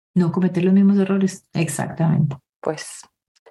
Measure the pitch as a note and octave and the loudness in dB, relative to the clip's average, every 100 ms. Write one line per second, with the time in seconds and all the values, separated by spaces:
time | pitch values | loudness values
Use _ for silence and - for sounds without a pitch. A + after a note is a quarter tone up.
0 | _ F#3 F3 F3+ F3+ F3 F3+ G3 G3 G3+ | _ 0 0 0 0 0 2 4 4 4
1 | F#3+ G3 F#3+ - _ - D#3+ - B2+ - | 2 0 -2 -4 _ -4 -4 -4 -6 -2
2 | D#3+ D#3 D#3 C3+ _ _ - D#3 - - | 0 2 0 -4 _ _ -8 -8 -10 -18
3 | - _ _ _ _ | -20 _ _ _ _